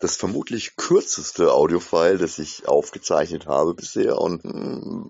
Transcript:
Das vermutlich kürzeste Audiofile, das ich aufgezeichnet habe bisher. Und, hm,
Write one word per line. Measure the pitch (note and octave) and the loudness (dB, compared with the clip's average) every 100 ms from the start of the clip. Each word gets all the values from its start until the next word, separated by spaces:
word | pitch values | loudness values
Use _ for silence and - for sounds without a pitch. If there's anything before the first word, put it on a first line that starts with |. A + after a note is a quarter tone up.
Das | F2+ - | -4 -2
vermutlich | F#2+ B2 - - - - | -4 -4 -4 -6 -8 -6
kürzeste | - F#3 - - D2 - E2 | 2 2 2 -4 -6 2 4
Audiofile, | B1+ D#2+ F2 - E2+ E2+ F#2+ | 6 4 2 0 2 4 4
das | E2 - | 0 -4
ich | D2+ - - | -10 -8 2
aufgezeichnet | D2 - - - D#2 D#2+ D#2+ D2+ | 2 2 -4 0 0 0 -4 -2
habe | C#2 D#2+ | 0 2
bisher. | F2+ - A2 - - | -2 -6 0 0 2
Und, | E2+ F2 | 0 -2
hm, | - - - - - - - | -6 -8 -8 -8 -8 -10 -10